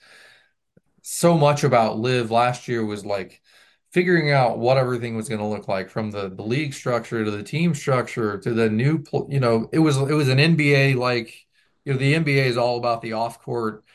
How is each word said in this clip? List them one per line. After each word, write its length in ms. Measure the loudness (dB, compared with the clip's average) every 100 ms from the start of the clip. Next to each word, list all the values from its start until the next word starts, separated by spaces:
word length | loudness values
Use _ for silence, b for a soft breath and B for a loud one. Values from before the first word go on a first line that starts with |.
| b b b b b b _ _ _ _
so 380 | -12 0 2 4
much 260 | 4 2
about 340 | 2 2 2 0
Live 320 | -2 -2 0
last 380 | 2 0 -2 -6
year 160 | -6
was, 220 | -4 -6 -6
like, 340 | -6 -8 _ b b b b _
figuring 380 | 0 2 2 4
out 280 | 2 2 2
what 180 | 2 2
everything 400 | 0 -2 -4 -6
was 120 | -6
gonna 200 | -6 -4
look 200 | -6 -6
like, 200 | -6 -6
from 220 | -6 -6
the, 180 | -6 -10
the 140 | -8
league 320 | -4 -4 -4
structure 500 | -6 -4 -4 -4 -4
to 60 | -4
the 120 | -6
team 320 | -6 -2 0
structure 640 | -2 0 0 -2 -4 -4 -4
to 140 | -2
the 160 | 0 2
new 300 | 2 0 0
pl-, 300 | -2 -6 -2
you 100 | 0
know, 300 | 2 2 2
it 60 | 2
was, 180 | 4 2
it 160 | 0
was 160 | 0 2
an 100 | 4
N 160 | 4
B 200 | 4 4
A, 200 | 4 4
like, 520 | 2 0 -2 -4 -14 _ _ _ _
you 80 | -6
know, 60 | 0
the 160 | 2
N 80 | 2
B 140 | 2 2
A 60 |
is 120 | 2 2
all 220 | 0 0
about 240 | -2 -2
the 100 | -4
off-court 720 | -4 -4 -6 -8 -4 -4 -6 _